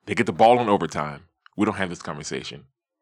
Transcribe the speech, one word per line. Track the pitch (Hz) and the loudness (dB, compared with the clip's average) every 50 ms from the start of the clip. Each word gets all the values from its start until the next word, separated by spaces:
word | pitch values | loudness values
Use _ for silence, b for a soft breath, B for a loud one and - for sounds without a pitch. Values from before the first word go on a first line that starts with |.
| _ | _
they | 101 101 | -4 -2
get | 85 104 | 0 0
the | 104 90 | 0 2
ball | 76 110 117 123 123 | 4 6 6 6 6
in | 120 107 | 4 2
overtime, | 101 87 82 76 - 95 76 73 71 - - _ _ _ _ _ _ | 2 2 0 -4 -6 -6 -8 -8 -10 -14 -20 _ _ _ _ _ _
we | - 104 | -2 0
don't | 107 95 | 0 0
have | 98 95 90 | -2 -4 -6
this | 85 - - | -6 -10 -10
conversation | 87 78 73 73 - 69 65 65 - - 71 - _ _ _ _ _ _ _ | -12 -12 -10 -10 -10 -10 -10 -10 -12 -16 -18 -20 _ _ _ _ _ _ _